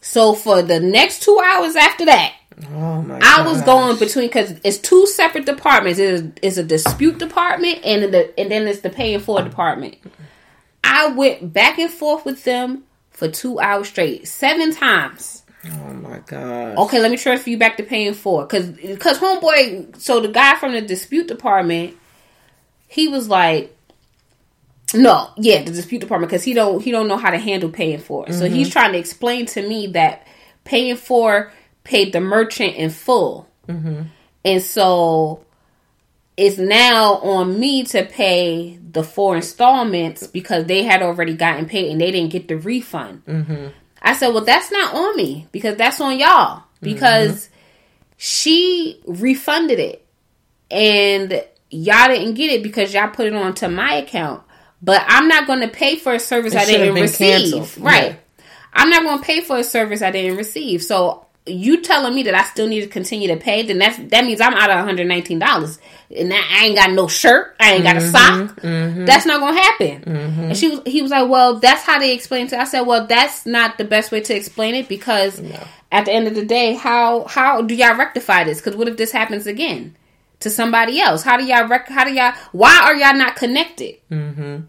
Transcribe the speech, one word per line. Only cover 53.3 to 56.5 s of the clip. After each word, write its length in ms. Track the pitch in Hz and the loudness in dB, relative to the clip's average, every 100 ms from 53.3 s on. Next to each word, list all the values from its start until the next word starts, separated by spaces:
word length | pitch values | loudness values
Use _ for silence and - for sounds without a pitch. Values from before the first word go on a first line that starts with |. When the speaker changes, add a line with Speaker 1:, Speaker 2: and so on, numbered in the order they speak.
| 214 | -2
Speaker 1:
onto 320 | 190 190 202 | -6 -4 -6
my 260 | 175 247 294 | -4 -2 -4
account. 480 | 277 202 156 131 _ _ _ _ | -4 -6 -6 -8 _ _ _ _
But 200 | 175 - - | 0 0 4
I'm 200 | 233 311 | 4 6
not 180 | 311 285 | 4 2
gonna 220 | 262 226 | -2 -4
pay 280 | - 277 320 | -2 -2 -2
for 160 | 269 | -2
a 60 | 240 | -4
service 340 | - 240 226 | -2 -4 -2